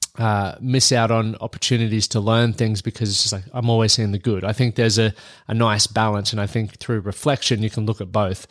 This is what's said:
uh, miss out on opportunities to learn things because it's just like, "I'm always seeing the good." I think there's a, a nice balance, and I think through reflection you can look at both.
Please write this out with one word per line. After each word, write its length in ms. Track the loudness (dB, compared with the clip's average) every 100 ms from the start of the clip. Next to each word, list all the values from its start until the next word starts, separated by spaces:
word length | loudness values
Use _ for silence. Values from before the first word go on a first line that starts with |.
| -10 -2
uh, 360 | 0 0 -2 -4
miss 300 | -2 2 2
out 200 | 4 4
on 260 | 2 0 -4
opportunities 680 | -8 -6 0 0 2 0 0
to 120 | 0
learn 320 | 2 4 2
things 300 | 2 0 0
because 280 | -4 -4 -2
it's 120 | 0
just 100 | -2
like, 120 | -4 -6
"I'm 180 | -2 2
always 220 | 4 4
seeing 200 | 2 0
the 60 | -2
good." 240 | -2 -2
I 100 | -2
think 220 | 0 0
there's 240 | 2 2 4
a, 160 | 2 0 -12 -16 -4
a 80 |
nice 320 | 0 2 2 0
balance, 460 | 0 0 0 -2
and 80 | -4
I 60 | -2
think 320 | -2 -4 -8
through 220 | -6 -4
reflection 640 | -4 -4 -2 0 0 0
you 80 | -2
can 160 | -2 -4
look 140 | -4
at 100 | -4
both. 360 | -2 0 -4 -10